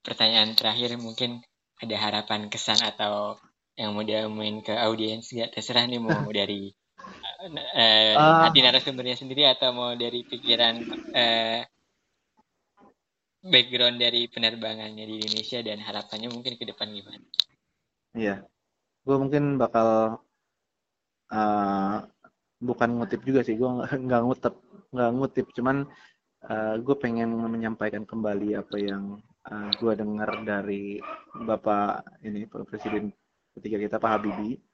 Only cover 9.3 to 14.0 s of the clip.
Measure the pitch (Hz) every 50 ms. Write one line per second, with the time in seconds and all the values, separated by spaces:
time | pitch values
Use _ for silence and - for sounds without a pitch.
9.3 | 131 139 147 135 127 - 139 127 123 120 123 120 120 120 120 120 120 120 117 -
10.3 | 127 117 - 113 117 113 120 117 117 117 117 - - - - - - 131 120 117
11.3 | 113 113 113 113 113 117 - _ _ _ _ _ _ _ _ _ _ _ _ _
12.3 | _ _ _ _ _ _ _ _ _ _ - - _ _ _ _ _ _ _ _
13.3 | _ _ - 185 180 127 120 120 123 120 123 120 120 120